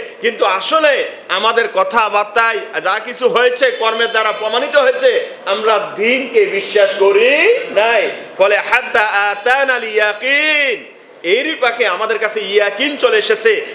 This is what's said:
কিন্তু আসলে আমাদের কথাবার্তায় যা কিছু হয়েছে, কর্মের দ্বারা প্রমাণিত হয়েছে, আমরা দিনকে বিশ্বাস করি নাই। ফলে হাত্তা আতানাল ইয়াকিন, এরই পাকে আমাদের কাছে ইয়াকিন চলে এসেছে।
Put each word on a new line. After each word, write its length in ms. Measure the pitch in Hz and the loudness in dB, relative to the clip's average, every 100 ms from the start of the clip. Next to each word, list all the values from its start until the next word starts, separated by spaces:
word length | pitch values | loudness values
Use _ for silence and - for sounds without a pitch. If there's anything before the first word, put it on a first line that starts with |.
| - - | -6 -6
কিন্তু 240 | 220 220 202 | -4 0 -2
আসলে 600 | 190 - 320 302 240 147 - - | 0 0 0 2 0 -4 -8 -6
আমাদের 360 | 185 220 226 214 | 0 0 0 0
কথাবার্তায় 840 | 185 190 233 214 208 202 233 226 214 - 151 | 0 0 0 2 0 0 0 0 -2 -6 -4
যা 160 | 175 214 | -2 -2
কিছু 300 | 226 247 247 | -6 -2 0
হয়েছে, 420 | 214 247 247 262 | 2 2 2 0
কর্মের 400 | - 220 226 233 | 0 -2 0 0
দ্বারা 200 | 226 214 | 0 0
প্রমাণিত 440 | 202 214 233 285 294 | -2 -4 -2 0 2
হয়েছে, 520 | 254 247 254 202 - - 180 | 2 2 2 2 -4 -10 -4
আমরা 340 | 208 214 208 - 170 | -2 0 0 -2 -2
দিনকে 500 | 226 254 247 226 185 | 0 0 0 0 2
বিশ্বাস 440 | 196 196 208 202 196 | -2 -2 2 2 2
করি 580 | 196 202 240 302 381 494 - | 2 4 4 4 2 2 0
নাই। 400 | 190 226 226 165 - - - | 0 2 0 -2 -6 -10 0
ফলে 200 | 196 208 | 2 2
হাত্তা 440 | - 240 254 233 | 0 0 2 0
আতানাল 840 | 214 202 208 202 247 269 269 247 | 2 0 0 0 0 2 2 0
ইয়াকিন, 1000 | 226 214 214 208 254 285 302 302 277 185 - - - - | 0 0 0 0 0 0 2 0 0 -2 -10 -20 -20 -8
এরই 320 | 165 233 311 302 | 0 0 0 0
পাকে 320 | 240 233 208 | -2 0 -2
আমাদের 320 | 180 220 208 | -2 -2 -2
কাছে 200 | 214 220 | -2 -4
ইয়াকিন 580 | 196 208 202 202 285 285 | 0 0 0 -2 -4 0
চলে 200 | 240 214 | 2 2
এসেছে। 480 | 208 214 226 185 - | 0 2 2 0 -4